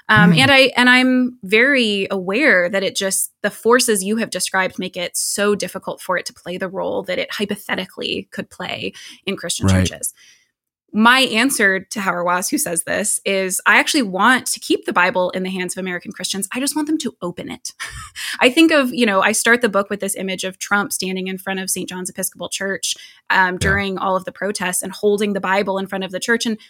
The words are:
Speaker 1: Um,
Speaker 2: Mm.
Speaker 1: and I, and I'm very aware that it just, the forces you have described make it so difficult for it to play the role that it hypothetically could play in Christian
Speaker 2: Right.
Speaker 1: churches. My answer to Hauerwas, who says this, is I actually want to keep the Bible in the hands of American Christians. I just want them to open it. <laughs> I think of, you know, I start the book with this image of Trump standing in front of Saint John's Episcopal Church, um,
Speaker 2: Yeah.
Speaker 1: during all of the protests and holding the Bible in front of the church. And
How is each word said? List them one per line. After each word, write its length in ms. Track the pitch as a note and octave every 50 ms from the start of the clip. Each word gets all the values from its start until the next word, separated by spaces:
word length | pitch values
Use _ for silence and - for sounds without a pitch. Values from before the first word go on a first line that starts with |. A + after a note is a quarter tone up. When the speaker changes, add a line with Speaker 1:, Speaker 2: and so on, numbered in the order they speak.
| _ -
Speaker 1:
Um, 240 | G#3+ G#3+ F#3+ F3
Speaker 2:
Mm. 60 | E3+ G3
Speaker 1:
and 120 | C4+ C4+
I, 80 | C#4 C4+ C4+ - -
and 140 | A#3+ B3 B3
I'm 480 | B3 B3+ B3+ B3+ B3+ B3+ B3+ B3 B3 - -
very 640 | F#3 G#3+ A3 B3 C#4 C#4+ B3+ A#3 G#3+ G3+ G3 F#3+ -
aware 580 | G3 F#3+ F3+ F#3 G3 B3 D#4+ C4 G3 F3+ F3 F3+
that 140 | G3 G3
it 140 | G3 F3 -
just, 340 | - G3 F#3+ F#3+ - - - _ _
the 80 | - G3+
forces 520 | - - - A3+ A#3+ B3+ B3 A#3 G#3+ F#3
you 140 | F#3 G3+ A3
have 140 | A3+ A#3 -
described 500 | - F3+ - - - F#3+ F#3 F#3 - -
make 160 | F#3 F3+ -
it 200 | F#3 F3 - -
so 380 | - - - - - G3+ G#3 G#3
difficult 460 | G3 G3 F#3 - F#3 - F#3 - -
for 180 | - - F3+ F3
it 80 | -
to 60 | -
play 240 | - - _ F3 F3+ F#3
the 100 | G3 F3+
role 360 | F#3+ F#3 F3 F#3 G3+ G3 F#3
that 160 | F#3 F3+ F3+
it 120 | - - -
hypothetically 920 | - G#3 G3+ G#3 - - - G3+ F#3 F#3+ - - - - - - F#3+ G3 -
could 180 | - - - -
play 420 | - - F#3 - - - - - - - - - - - _
in 100 | G3 G3
Christian 300 | - - E3+ - - -
Speaker 2:
Right. 200 | G2 F#2 F#2 F#2
Speaker 1:
churches. 260 | - - - - - - _ - - _ _ _ _ _ _ _ _ _ _ _ _ -
My 240 | G#3 A3 A#3 B3+ C4
answer 580 | C4 - - A3 A#3+ C#4 C#4 - G#3+ G3 F#3+ F#3
to 180 | F#3 _ - G#3+
Hauerwas, 500 | G3 F#3+ F3 F3 F3 F3 F3 F3 F3+ -
who 60 | C#4+
says 280 | - - F3+ F3 E3 -
this, 340 | - - - G#3+ - - - -
is 360 | G3 G3 F#3+ F#3+ F#3+ F#3 - -
I 140 | G3+ G#3+ B3
actually 220 | D4 - - D4+
want 440 | A#3 F#3+ F3+ F#3 G3+ A#3+ C4 A#3+ -
to 140 | - - -
keep 240 | - - F4 - -
the 60 | -
Bible 380 | A#3 F#3 F3+ F#3 F3 F#3 F3+ F3
in 120 | - F#3
the 80 | F#3 F#3
hands 240 | F#3+ F#3 F3+ F3 -
of 40 | F#3+
American 320 | F#3 F#3 F3+ F3 - -
Christians. 360 | - - F#3 - - G3 G3 - -
I 60 | B3
just 160 | C#4 C#4+ -
want 100 | D4+ D4+
them 120 | D4+ D#4 D4+
to 180 | - - - _
open 300 | F#3 F3 - - - -
it. 220 | - - - - - - - - - - -
<laughs> 340 | - - - - - - -
I 80 | A3+ B3+
think 220 | B3+ E4+ E4 D#4+
of, 240 | D#4+ C#4+ C4 B3 -
you 100 | A#3+ A#3+
know, 160 | G#3+ G3 F#3+
I 120 | - G3+
start 280 | G#3+ - - A3+ A#3 A#3+
the 80 | A#3+ A3
book 220 | F#3+ G3 G3+ -
with 80 | G#3 G3+
this 160 | G3 G3 -
image 300 | - F#3 F#3+ F#3 F#3 -
of 160 | F#3+ F#3 _
Trump 320 | - - G3+ G#3 F#3+ -
standing 340 | - - F#3+ F#3 F#3 F#3 F#3
in 100 | F#3+ F#3+
front 220 | F#3 - F#3+ F#3+ F#3+
of 100 | F#3+ F#3
Saint 200 | - F#3+ F3+ -
John's 220 | F#3 F3+ F#3 F#3
Episcopal 380 | - - F#3 - - - - -
Church, 460 | - - G3 G3 F#3+ - - - - - - - - _ _ -
um, 260 | - F#3+ F#3 F3+ F3+
Speaker 2:
Yeah. 40 | -
Speaker 1:
during 400 | - G3 G3 G3+ G3+ G3 F#3+ -
all 160 | - G3 F#3
of 100 | F#3 F#3
the 60 | F3+
protests 520 | - - F#3+ G3+ G#3 - F#3 F3+ F3+ - -
and 80 | F#3+
holding 400 | F#3+ - G#3 G#3 G#3 G3 G#3 G#3
the 80 | G3 F#3+
Bible 380 | F#3 F#3 F#3+ G3+ G#3 G3 F#3+ F#3+
in 100 | G3 F#3+
front 160 | G3 F#3+ F#3+
of 80 | F#3
the 80 | F#3+ F3+
church. 260 | - - A#3 A#3 -
And 120 | A#3 G#3+ - -